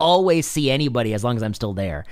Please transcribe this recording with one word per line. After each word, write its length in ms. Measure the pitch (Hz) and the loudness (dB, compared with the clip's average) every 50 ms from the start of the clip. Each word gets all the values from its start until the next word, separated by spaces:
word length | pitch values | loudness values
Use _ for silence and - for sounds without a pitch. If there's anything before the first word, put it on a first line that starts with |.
always 480 | - 165 180 185 190 185 170 165 151 - | 2 4 4 4 4 4 4 2 2 0
see 200 | - 156 147 131 | -2 0 0 2
anybody 460 | 131 143 151 143 120 120 117 110 107 | 2 2 0 0 0 0 0 0 -2
as 80 | 104 107 | -2 -2
long 140 | 123 120 | -2 -2
as 80 | 113 107 | -2 -2
I'm 100 | 107 101 | -4 -4
still 200 | - 117 104 98 | -4 -6 -6 -4
there. 320 | 95 98 90 78 71 - - | -4 -4 -4 -6 -8 -10 -8